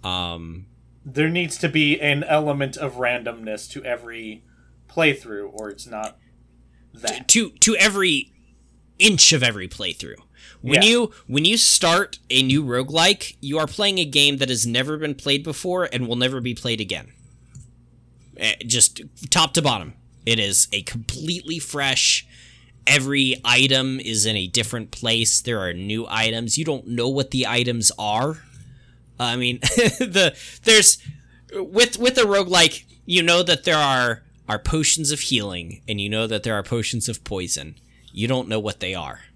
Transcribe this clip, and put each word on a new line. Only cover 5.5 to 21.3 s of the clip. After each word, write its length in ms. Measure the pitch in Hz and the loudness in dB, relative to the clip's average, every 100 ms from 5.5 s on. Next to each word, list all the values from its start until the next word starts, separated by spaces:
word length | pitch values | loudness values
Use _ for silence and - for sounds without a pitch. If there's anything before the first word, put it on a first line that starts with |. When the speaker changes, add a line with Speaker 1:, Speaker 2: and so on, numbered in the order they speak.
Speaker 2:
or 160 | 107 107 | -12 -12
it's 180 | 101 - | -12 -12
not 300 | 110 107 - _ _ _ _ _ _ _ | -10 -10 -12 _ _ _ _ _ _ _
that. 340 | 117 - - 131 | -8 -6 -6 2
Speaker 1:
to, 220 | - 220 | 2 2
to 260 | - - 208 | 0 2 4
every 560 | 196 196 190 143 - _ _ _ _ _ _ _ | 2 4 0 0 -4 _ _ _ _ _ _ _
inch 360 | 202 185 - | 4 6 6
of 80 | 156 | 6
every 260 | 123 104 92 | 2 0 -10
playthrough. 460 | - 98 82 73 53 _ _ - - | -8 -8 -8 -12 -14 _ _ -20 -12
When 200 | 123 147 | 0 4
Speaker 2:
Yeah. 60 | 214 | 6
Speaker 1:
you, 240 | 240 233 - _ | 4 0 -6 _
when 180 | 127 | -2
you 140 | 160 220 | 0 2
start 600 | - - 175 170 196 - _ | 4 4 4 2 0 -8 _
a 120 | 127 | 2
new 220 | 135 135 | 4 2
roguelike, 720 | 143 123 135 156 160 - - - | 0 -2 -2 2 4 2 -2 -12
you 180 | 143 151 | -6 -2
are 80 | 156 | -2
playing 320 | - 202 190 | -2 -2 0
a 60 | 156 | 0
game 320 | 143 143 139 | 4 4 4
that 100 | 135 | -2
has 180 | 123 113 | 0 0
never 300 | 117 139 156 | 0 -2 -4
been 180 | 151 | -6
played 300 | 139 - 139 | -6 -2 -2
before 420 | 160 143 185 180 175 | -2 -8 -4 -2 -2
and 160 | 123 120 | -4 -4
will 80 | 120 | -2
never 240 | 127 131 | -2 -2
be 140 | 123 | -6
played 260 | 117 - 113 | -6 -4 -4
again. 320 | 104 87 - - - _ _ - - _ _ _ _ _ - - | -4 -8 -10 -20 -20 _ _ -20 -20 _ _ _ _ _ -20 -4
Eh, 160 | 107 - 117 | -2 -2 -2
just 360 | 120 - - - - - | 2 2 0 -18 -16 -2
top 220 | - 160 | 0 2
to 80 | - | 2
bottom. 320 | 147 113 82 - _ _ | 0 -2 -6 -16 _ _
It 160 | - 113 | -2 0
is 260 | 101 95 - | 0 0 0
a 100 | 101 | 0
completely 760 | - 117 110 - 156 | -6 -10 -8 -8 -6